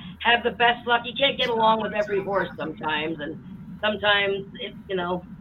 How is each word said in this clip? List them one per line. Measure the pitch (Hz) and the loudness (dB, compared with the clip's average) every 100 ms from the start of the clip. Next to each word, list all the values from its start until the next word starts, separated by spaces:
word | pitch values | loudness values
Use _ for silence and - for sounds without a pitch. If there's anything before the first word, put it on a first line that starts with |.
| - - | -14 0
have | 226 240 | 4 4
the | 233 | 4
best | - 240 240 240 | 4 4 4 2
luck. | 233 240 | 0 0
You | 233 | 0
can't | 277 254 | 0 2
get | 247 | 0
along | 226 220 220 | 4 4 4
with | 202 | 2
every | 208 208 196 | -2 0 0
horse | 190 190 175 - | 0 0 -2 -4
sometimes, | 151 156 156 151 160 156 | -8 -4 -2 -2 -2 -4
and | 147 160 - - - - | -8 -10 -12 -14 -14 -4
sometimes | 214 202 208 202 196 196 196 - | -2 0 2 4 2 -2 -6 -12
it's, | 196 - - | -12 -12 -6
you | 185 | -4
know, | 175 180 - - | -2 -4 -6 -16